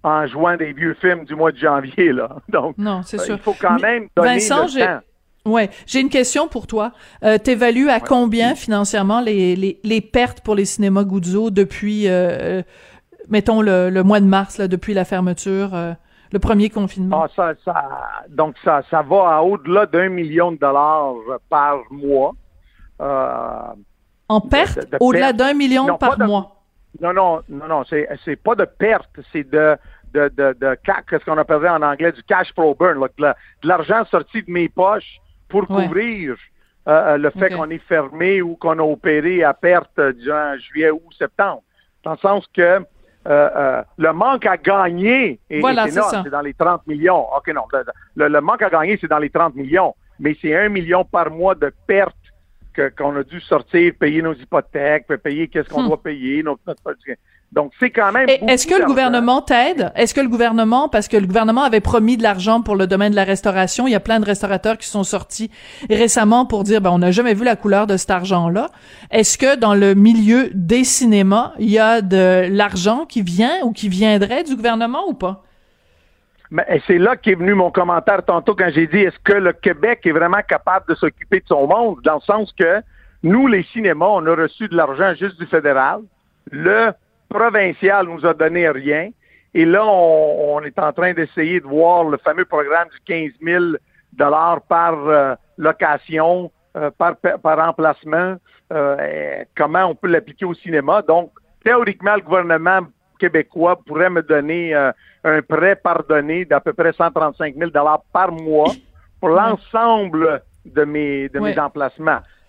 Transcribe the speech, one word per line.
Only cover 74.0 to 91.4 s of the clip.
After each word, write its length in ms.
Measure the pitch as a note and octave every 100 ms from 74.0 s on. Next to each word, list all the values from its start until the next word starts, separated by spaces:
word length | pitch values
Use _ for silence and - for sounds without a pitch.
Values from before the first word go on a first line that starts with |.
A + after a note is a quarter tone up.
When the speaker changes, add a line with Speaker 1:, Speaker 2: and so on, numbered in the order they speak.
| A3 G#3 G3+ B3+
Speaker 2:
du 120 | D#4 C4
gouvernement 520 | A#3 A3+ A#3 C#4 F#4+
ou 60 |
pas ? 300 | A3 F#3 F#3+ _ _ _ _ _ _ _ _ _ _ _
Speaker 1:
Mais, 160 | D#3 -
et 120 | D#3+ -
c'est 100 | F3
là 180 | G3 B3+
qu'est 180 | - F#3
venu 180 | F3+
mon 160 | G3+ F3
commentaire 540 | - F3 E3+ E3 G3 -
tantôt 300 | E3+ - G3
quand 140 | F3+
j'ai 140 | D3 D#3+
dit, 100 | F3+
est-ce 220 | F#3+ -
que 100 | -
le 200 | G3+ F#3
Québec 460 | E3+ F#3+ D#3+ G#3+ A#3 F3
est 60 |
vraiment 300 | D#3 E3+ G3 G3+
capable 400 | D#3+ - F#3 -
de 60 | E3
s'occuper 440 | D#3+ _ - F#3
de 60 | -
son 200 | D#3 C#3
monde ? 320 | G3+ A#3 D3
Dans 120 | C#3 D3+
le 60 |
sens 300 | - G#3 G#3 -
que 240 | E3+ G3+ - - - _
nous, 240 | E3 A3 C4+
les 160 | G3+ E3
cinémas, 340 | A#3 G#3 D3+ F3+
on 180 | G3+ D#3+
a 100 | D#3+
reçu 320 | F#3 - G#3+
de 60 | E3+
l'argent 380 | D3+ C3+ G3
juste 240 | E3+ G3 F3
du 60 | E3+
fédéral. 560 | E3 D3 C3+ C3+ G3+ A3 _ _ _ -
Le 400 | C#3+ E3 G#3 A3+ F#3 _ _ _
provincial 760 | G3+ A#3 G#3+ F#3+ D#3+ F#3+ G3+ F3+
nous 160 | E3 D#3+
a 60 | D#3+
donné 340 | D#3+ F3 E3
rien. 400 | C3+ C#3 D3+ F#3+ - _ _ _ -
Et 100 | E3
là, 180 | F#3+ A3
on, 720 | F#3+ E3+ D#3 D3+ D3+ D3 D3
on 40 |
est 160 | D3 -
en 160 | D#3
train 200 | D3 F3+
d'essayer 460 | F3 D#3 -